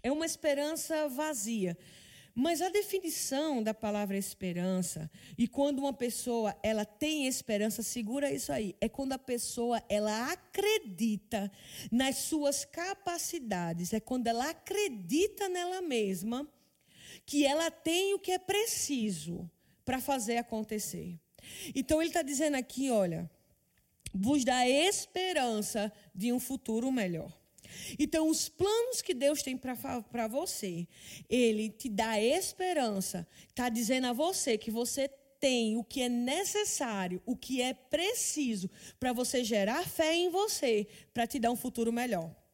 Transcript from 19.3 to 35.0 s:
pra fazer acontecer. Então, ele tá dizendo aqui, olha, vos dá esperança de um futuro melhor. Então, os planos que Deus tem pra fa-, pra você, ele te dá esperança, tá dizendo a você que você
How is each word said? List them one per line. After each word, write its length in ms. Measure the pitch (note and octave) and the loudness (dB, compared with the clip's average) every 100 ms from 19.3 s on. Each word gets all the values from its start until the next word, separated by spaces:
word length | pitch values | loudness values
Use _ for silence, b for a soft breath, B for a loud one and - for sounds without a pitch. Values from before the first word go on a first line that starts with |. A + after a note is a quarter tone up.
| F3 F3 _ b b | -8 -10 _ b b
pra 160 | - C4 | -4 -2
fazer 380 | C4 C4+ G#3+ A#3 | 0 0 0 -2
acontecer. 840 | A#3 A3 G#3+ G#3+ - F3 D#3 E3+ _ - B B E4 C4+ | -2 -6 -4 -4 -6 -8 -8 -12 _ -20 B B -6 -4
Então, 260 | - D#4 | 2 2
ele 100 | E4 | 2
tá 100 | E4+ | 0
dizendo 340 | C4+ C4+ D#4 C4+ | 0 0 2 0
aqui, 340 | - - C4+ | -2 -2 2
olha, 400 | A3+ F3+ E3 E3+ _ _ _ _ _ _ _ - | 4 4 0 -6 _ _ _ _ _ _ _ -8
vos 300 | F#3+ G3+ D4 | 0 2 4
dá 240 | B3 B3+ B3 | 4 4 6
esperança 1200 | C#4 F4+ G4+ - F4+ F#4 E4 B3 G#3+ G3 A3 G#3 B B | 6 4 2 -4 -4 0 2 2 0 0 -2 -2 B B
de 180 | F#3 A#3 | -4 0
um 80 | B3 | 0
futuro 520 | - C4+ - A3+ C4 | -2 -6 -2 0 2
melhor. 400 | B3+ F#3+ E3 - - _ - B B B - | 0 0 -2 -6 -14 _ -20 B B B -2
Então, 280 | D4+ D#4+ D#4+ | 2 4 4
os 220 | D#4 - | 2 -2
planos 520 | - G4 A4+ A#4+ A#4+ | 0 2 4 2 -2
que 120 | - | -2
Deus 300 | C4+ C#4 D4 | 2 2 2
tem 120 | - B3+ | -2 -4
pra 200 | B3+ B3 | -6 -6
fa-, 260 | C4+ B3 | -6 -6
pra 260 | G#3+ A#3+ A3 | -6 -4 -2
você, 600 | C4 F#4 - G3 E3+ F3 B B B - | -2 -4 -4 -4 -4 -6 B B B 0
ele 400 | B3 A#3+ G#3+ A3 | 4 4 4 -2
te 180 | - C4 | -6 -6
dá 320 | G3+ A3 G#3+ | -2 0 2
esperança, 1080 | A3+ E4 F#4 - F#4 D#4+ A#3+ G3 F#3 F3+ E3 B B | 4 2 0 -2 0 2 2 0 -2 -6 -10 B B
tá 160 | - B3 | -2 0
dizendo 380 | A3+ A3 C4 B3+ | 0 2 2 2
a 60 | |
você 440 | A#3 E4 F#4+ - G#3+ | 2 0 0 0 0
que 140 | - | 0
você 360 | A3+ A#3+ - | -2 -2 -2